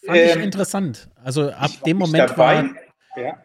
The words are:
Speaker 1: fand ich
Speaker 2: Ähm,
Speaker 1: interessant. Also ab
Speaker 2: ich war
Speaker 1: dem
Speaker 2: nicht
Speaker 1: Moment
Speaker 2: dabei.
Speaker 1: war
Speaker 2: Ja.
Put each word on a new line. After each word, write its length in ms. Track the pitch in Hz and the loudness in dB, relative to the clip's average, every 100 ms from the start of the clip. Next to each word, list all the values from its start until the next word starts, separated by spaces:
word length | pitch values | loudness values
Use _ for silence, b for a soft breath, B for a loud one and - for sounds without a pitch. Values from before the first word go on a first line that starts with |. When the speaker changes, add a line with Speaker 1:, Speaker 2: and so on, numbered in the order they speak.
| - | 0
Speaker 1:
fand 120 | 170 | 4
ich 160 | 170 165 | 4 2
Speaker 2:
Ähm, 60 | |
Speaker 1:
interessant. 680 | 202 196 190 196 180 113 - _ | -2 -4 -4 -4 -6 -8 -16 _
Also 280 | 123 139 143 | -6 -4 -4
ab 180 | - 143 | -4 -6
Speaker 2:
ich 120 | - | -4
war 40 | 160 | -2
Speaker 1:
dem 120 | 185 | 0
Speaker 2:
nicht 80 | 175 | 2
Speaker 1:
Moment 220 | 156 127 | 2 2
Speaker 2:
dabei. 340 | - 127 151 | 4 4 4
Speaker 1:
war 600 | 135 - - _ _ 131 | 0 -8 -20 _ _ -10
Speaker 2:
Ja. 140 | 127 - | -10 -10